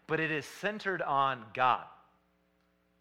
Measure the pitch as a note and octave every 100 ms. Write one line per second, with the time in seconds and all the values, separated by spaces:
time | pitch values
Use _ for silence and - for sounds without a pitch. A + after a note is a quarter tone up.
0 | - D#3 D#3 D3+ - - G3 G#3+ G3 F3
1 | D#3+ C#3 C3+ B2 A2+ B2+ B2+ F#2+ - -
2 | _ _ _ _ _ _ _ _ _ _